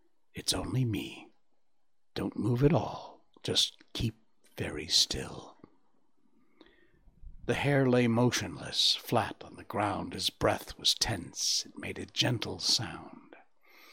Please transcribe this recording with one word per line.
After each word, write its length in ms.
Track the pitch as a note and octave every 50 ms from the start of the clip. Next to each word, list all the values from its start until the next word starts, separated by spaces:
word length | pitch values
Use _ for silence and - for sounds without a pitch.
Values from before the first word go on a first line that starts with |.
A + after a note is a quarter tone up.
| _ _ _ _ _ _ -
It's 200 | F2+ - - -
only 320 | F#2+ F2 E2+ A2+ C3 C3
me. 440 | A#2 G2 - - - - - - - _ _ _ _ _ _ _ _ _ _ _ _ _ _ _ _ -
Don't 240 | - F#2 - -
move 260 | - - - A#2+ A#2+ C#3+
at 100 | C#3+ E3+
all. 520 | G#2+ - - - - - - - - _ _ _ - -
Just 340 | - - - - - - - - _ -
keep 220 | - A#2+ A2+ - _ _ _ _ _ _ _ -
very 300 | - - - - D2 -
still." 720 | F#2 - - - - - - - - - - - - - _ - - _ _ _ _ _ _ _ _ _ _ _ _ _ _ _ _ _ - - - _ _ _ _ _ _ - - - - - - - - -
The 80 | - A#2+
hare 340 | - B2 C#3 C#3+ C#3 C3+
lay 200 | B2+ B2 B2 B2
motionless, 880 | A#2 A2+ A#2 B2 A#2+ - - G#2 F2 D#2 - - - - - - - -
flat 480 | - - - B2+ A2 G2+ G2 - - -
on 100 | - -
the 100 | - -
ground. 480 | - - G#2 G#2 G2+ F#2+ F2+ F2+ F2+ -
His 160 | F#2+ - -
breath 480 | - - - G#2+ G2+ - - - - -
was 160 | - - -
tense. 720 | - - - A2 F2+ E2+ - - - - - - - -
It 120 | - -
made 220 | - - G2 F#2 -
a 60 | -
gentle 540 | - - - A#2 A#2 B2+ A2 - F#2 E2+ E2+
sound. 760 | - - - - G#2+ F2 D#2+ - - - - - - - - - - _ _ _ _ _ - - - -